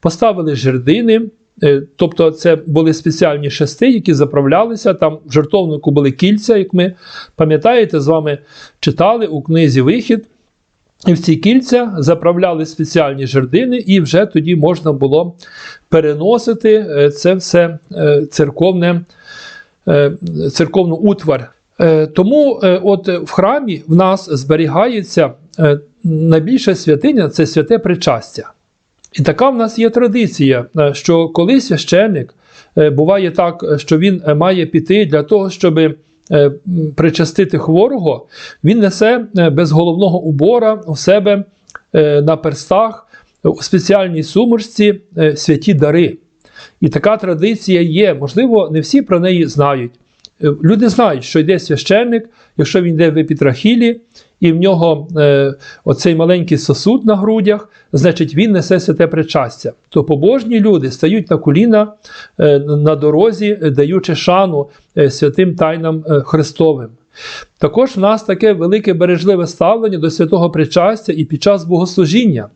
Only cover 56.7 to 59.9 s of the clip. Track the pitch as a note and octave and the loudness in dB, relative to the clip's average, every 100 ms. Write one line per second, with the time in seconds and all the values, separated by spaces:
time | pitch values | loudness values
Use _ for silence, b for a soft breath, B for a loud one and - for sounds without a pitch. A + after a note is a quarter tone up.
56.7 | C#3+ G3 B3+ A3+ G#3 G#3 A3 G3+ G#3 - | -2 2 0 2 0 0 0 0 0 -4
57.7 | b b D3 D#3+ E3+ D3+ C#3+ A3 F#3+ C#3 | b b 0 0 0 -2 0 0 0 0
58.7 | F#3 F3+ D3+ E3 D#3 D#3 D#3+ B2 - A#2+ | -2 0 0 0 0 -2 -2 -4 -6 -12
59.7 | - _ | -12 _